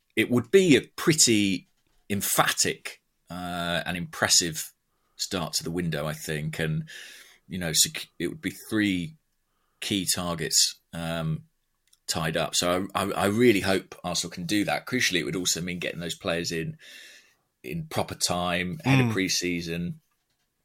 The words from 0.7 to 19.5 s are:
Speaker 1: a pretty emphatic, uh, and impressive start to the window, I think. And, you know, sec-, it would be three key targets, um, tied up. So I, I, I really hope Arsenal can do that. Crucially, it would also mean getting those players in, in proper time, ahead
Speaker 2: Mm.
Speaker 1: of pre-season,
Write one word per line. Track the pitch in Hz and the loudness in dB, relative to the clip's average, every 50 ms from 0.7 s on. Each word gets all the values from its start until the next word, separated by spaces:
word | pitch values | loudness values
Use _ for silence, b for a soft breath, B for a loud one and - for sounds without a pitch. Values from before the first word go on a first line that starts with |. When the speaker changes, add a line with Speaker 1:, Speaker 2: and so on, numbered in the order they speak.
| 131 | 6
Speaker 1:
a | 107 - | 6 4
pretty | - - - - 175 156 156 - 123 110 104 104 98 95 - - _ _ _ _ _ _ _ _ - | 2 -8 -4 2 2 4 6 6 6 6 4 4 2 0 -2 -4 _ _ _ _ _ _ _ _ -6
emphatic, | 101 98 - - - - 139 - - - - 90 69 - - - - - _ _ _ _ _ - | -4 -4 -2 -2 2 2 2 2 2 0 0 -2 -2 -4 -8 -16 -16 -16 _ _ _ _ _ -12
uh, | 85 90 90 87 87 87 85 87 87 82 - | -10 -8 -8 -6 -4 -4 -2 -2 -2 -2 -2
and | - 90 | -4 -4
impressive | 87 87 80 - - - 98 - - 90 82 78 - - - - _ _ _ _ _ _ _ _ | -6 -6 -6 -4 -2 0 4 4 4 2 2 -2 -6 -8 -10 -12 _ _ _ _ _ _ _ _
start | - - - 98 90 82 - - | -10 -8 -4 -4 -4 -4 -2 -4
to | - - | -6 -4
the | 85 | -4
window, | 82 90 87 82 78 73 76 | -4 -2 -2 -2 -2 -2 -2
I | 78 76 | -4 -6
think. | - - - 78 73 76 80 78 - | -6 -6 -6 -4 -4 -4 -4 -4 -2
And, | 82 80 78 80 80 B B B B B B B B B B B B - | -2 -2 -2 -2 -4 B B B B B B B B B B B B -10
you | - 92 | -8 -6
know, | 87 82 78 | -4 0 2
sec-, | - - 80 - - - - _ - | 2 2 2 0 -8 -12 -10 _ -6
it | 80 - | -4 -4
would | - 80 - | -4 -4 -6
be | 90 - - - - | -8 -8 -8 -8 -2
three | 113 107 104 101 92 90 85 78 - - _ _ _ _ _ _ _ _ _ _ _ - | 0 2 2 4 2 0 -2 -4 -8 -14 _ _ _ _ _ _ _ _ _ _ _ -10
key | - - 110 98 87 - - | -6 -2 -2 0 0 0 -2
targets, | 95 90 87 85 80 78 - - - - - - _ _ _ - | -2 -2 -4 -4 -4 -4 0 2 2 2 2 0 _ _ _ -10
um, | 82 85 82 82 82 80 80 78 78 - _ _ _ _ _ _ _ _ _ _ _ _ | -8 -6 -4 -4 -2 -2 -2 -2 -4 -6 _ _ _ _ _ _ _ _ _ _ _ _
tied | - - 85 80 82 80 | -6 -4 -2 -2 -2 0
up. | 82 78 - - | 0 -2 0 0
So | - 87 87 90 92 101 - - | 0 2 2 2 0 0 -2 -2
I, | 98 98 | -2 -2
I, | 98 - | -2 0
I | - 95 | 0 2
really | 101 104 113 123 123 101 95 | 2 4 6 6 6 6 6
hope | 90 98 95 92 - - - - - | 4 2 2 0 0 -4 -14 -10 -6
Arsenal | 87 85 - - 85 | -4 -4 -4 -4 -6
can | - 90 87 | -6 -8 -4
do | 82 107 104 95 | 0 0 0 2
that. | 80 73 73 - | 0 0 -2 -4
Crucially, | - 123 127 - - 90 85 | -4 -2 0 0 2 2 0
it | - | 0
would | 67 85 | 0 -2
also | 95 90 - - 85 | -2 -2 -2 -2 -2
mean | 85 92 90 87 | -2 -6 -6 -4
getting | 73 - - 82 | -4 -6 -6 -6
those | 87 85 - | -8 -8 -8
players | - - 95 85 85 85 85 85 | -6 -4 -2 -2 -2 -2 -2 -2
in, | 82 80 78 78 - B B B B B B B B B B B B B B _ _ - | -4 -4 -4 -6 -10 B B B B B B B B B B B B B B _ _ -12
in | 64 76 85 78 80 | -8 -8 -8 -8 -6
proper | - - 92 - 90 | -4 -4 -4 -4 -4
time, | - - - 90 90 87 87 87 90 90 90 87 78 - | -2 -2 0 0 0 0 0 0 0 -2 -4 -4 -2 2
ahead | 127 135 131 123 | 4 4 4 4
Speaker 2:
Mm. | 117 | 4
Speaker 1:
of | 107 | 2
pre-season, | 98 95 87 - - 90 87 | 2 0 0 0 0 0 0